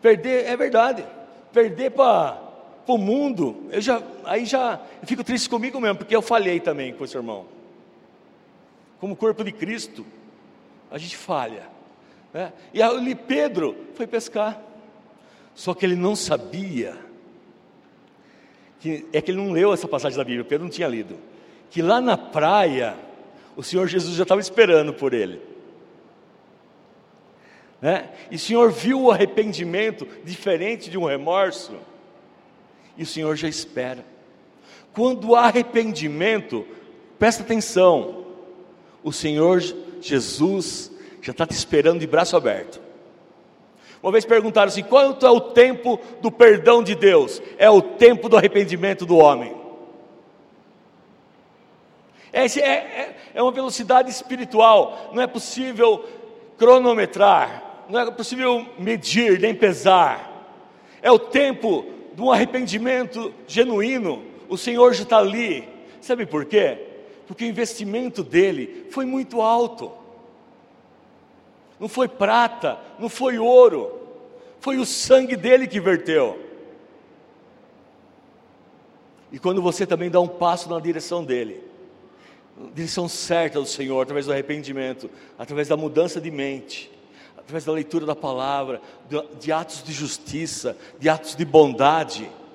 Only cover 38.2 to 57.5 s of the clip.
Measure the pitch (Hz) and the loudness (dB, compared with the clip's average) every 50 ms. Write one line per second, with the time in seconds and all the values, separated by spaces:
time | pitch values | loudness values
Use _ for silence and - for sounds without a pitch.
38.2 | - - - - - - - - - - - _ _ _ _ _ - 156 143 - | -18 -18 -20 -20 -20 -20 -20 -20 -20 -20 -20 _ _ _ _ _ -10 -10 -8 -6
39.2 | - 156 151 151 156 175 185 180 170 - - - - - - - - - 143 131 | -6 -4 0 2 2 4 4 2 0 -4 -10 -12 -16 -16 -18 -16 -8 -2 -2 -2
40.2 | 113 - - 131 151 185 196 190 170 - - - - - - - - - - - | -2 -4 -2 -2 0 0 0 -4 -6 -8 -10 -12 -14 -16 -20 -20 -20 -20 -20 -16
41.2 | - - 127 - 165 - - - - - - 151 143 160 170 170 160 - - 160 | -14 -14 -6 -6 -4 -4 -4 -8 -6 0 0 2 4 2 2 0 -4 0 0 0
42.2 | 180 175 - 165 131 117 101 95 85 - - - - - - - - - _ _ | 0 2 0 0 0 0 -4 -4 -8 -14 -18 -20 -20 -20 -20 -20 -20 -20 _ _
43.2 | _ _ _ _ _ _ _ _ _ _ _ _ _ - - _ - 185 190 226 | _ _ _ _ _ _ _ _ _ _ _ _ _ -20 -20 _ -4 2 2 2
44.2 | 220 226 226 226 214 226 - 220 202 196 - 196 196 - 247 277 277 269 269 269 | 4 4 4 4 4 4 4 4 4 4 0 -6 -2 4 4 6 6 4 2 4
45.2 | 254 247 240 240 240 - - 233 247 262 254 247 - 247 233 - - - - - | 6 8 8 8 4 4 6 6 6 6 4 -4 -4 -4 -4 -4 -6 -18 -16 -6
46.2 | - 226 - - 240 226 208 190 156 226 233 233 226 180 208 160 202 196 185 156 | -6 -6 6 8 8 8 8 8 6 6 6 6 4 0 -2 4 6 6 6 6
47.2 | 135 117 - - - - - - - 220 214 196 - - - - 240 233 240 233 | 4 2 -4 -14 -14 -18 0 6 8 8 8 8 4 2 2 8 8 8 8 6
48.2 | 226 233 220 208 - 202 208 202 202 165 175 170 175 196 196 190 180 170 175 165 | 2 4 4 6 6 4 2 2 0 0 -4 -4 -2 -4 -4 -4 0 4 8 8
49.2 | 156 147 143 123 120 120 - - - - - - - - - - - - - - | 8 8 6 4 -4 -10 -14 -16 -18 -20 -20 -20 -20 -20 -20 -20 -20 -20 -20 -20
50.2 | _ _ _ _ _ _ _ _ _ _ _ _ _ _ _ _ _ _ _ _ | _ _ _ _ _ _ _ _ _ _ _ _ _ _ _ _ _ _ _ _
51.2 | _ _ _ _ _ _ _ _ _ _ _ _ _ _ _ _ _ _ _ _ | _ _ _ _ _ _ _ _ _ _ _ _ _ _ _ _ _ _ _ _
52.2 | - - - 240 262 247 - 285 285 269 269 - - - - 247 269 - - - | -20 -6 -2 0 0 0 0 0 0 0 0 -2 -4 -8 -12 -12 -12 -12 -14 -20
53.2 | - - - - 240 254 240 269 262 254 - - 233 185 247 254 254 262 220 - | -20 -12 -4 0 0 0 0 -2 -6 -6 -6 -8 -2 4 4 4 4 2 -6 -12
54.2 | - - 254 247 247 - - 214 226 226 220 202 151 - - - - - - 233 | -10 -10 -10 -10 -10 -2 2 6 6 8 8 6 4 2 -4 -14 -16 -8 -4 -4
55.2 | 254 - - 151 - - - 240 262 262 240 208 233 226 214 - - - - - | -4 -4 -4 -10 -10 -10 -8 -8 -8 -8 0 2 2 2 2 0 -4 -16 -18 -20
56.2 | - - - - - - - - 226 240 254 254 254 247 233 220 196 - - 185 | -20 -20 -20 -20 -20 -20 -2 4 8 8 8 8 6 2 2 2 0 -2 2 4
57.2 | 202 202 190 156 127 117 | 6 6 6 4 2 -2